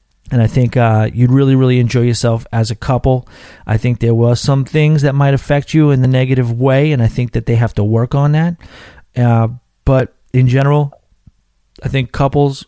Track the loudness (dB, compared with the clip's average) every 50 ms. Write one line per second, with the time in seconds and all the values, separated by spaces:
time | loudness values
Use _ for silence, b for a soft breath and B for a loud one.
0 | _ _ _ _ -10 -4 0 0 0 2 2 0 0 0 0 0 0 2 2 0
1 | 0 -2 0 0 0 2 2 2 2 2 2 2 2 2 2 2 0 0 0 0
2 | 0 0 -2 0 -2 -2 -2 -2 -6 -6 -4 -4 -2 -4 -4 -8 -4 -4 -4 -2
3 | 0 0 -2 -2 -4 B B B B B B B B B -4 -2 -2 -2 -4 -2
4 | 0 0 2 2 2 2 0 0 0 -2 0 -2 -2 -2 0 0 2 2 2 2
5 | 0 0 0 2 2 2 2 0 -2 -2 -2 -2 -2 -2 0 2 2 4 2 2
6 | 2 2 2 0 0 0 0 0 0 -2 -2 -2 0 0 2 2 2 0 0 0
7 | 0 0 0 -2 -6 -4 -4 -6 -2 -2 0 0 0 -2 -2 -2 -2 0 0 0
8 | -2 -2 -2 0 0 2 0 0 0 -2 -4 -8 B B B B B B B B
9 | B B -4 -2 0 2 2 2 0 -2 -4 -8 _ _ _ _ -2 0 0 0
10 | 0 -4 _ _ _ _ 0 0 2 2 2 2 0 2 0 0 -2 -4 -6 _
11 | _ _ _ _ _ -20 _ _ _ _ _ _ _ _ _ -12 -10 -6 -4 -4
12 | -6 -6 -4 -4 -4 -2 0 0 0 -2 -2 -6 -14